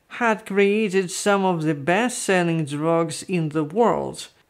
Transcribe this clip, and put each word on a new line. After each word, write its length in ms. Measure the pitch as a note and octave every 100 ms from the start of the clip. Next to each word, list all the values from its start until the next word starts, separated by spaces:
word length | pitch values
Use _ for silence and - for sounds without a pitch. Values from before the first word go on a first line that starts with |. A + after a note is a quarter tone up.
| _
had 380 | - A#3 G#3+ -
created 680 | G3 G3+ G#3 G#3+ F#3+ F3+
some 320 | - G#3 G3
of 200 | F#3 E3+
the 120 | D#3 D3
best-selling 880 | C#3+ F#3 A#3+ - - F#3 E3+ E3
drugs 600 | C#3 D3 D#3+ E3 E3 -
in 260 | - F3+ D#3
the 160 | D3+ D3+
world. 640 | G3 A3 D3 C3+ D#3 - _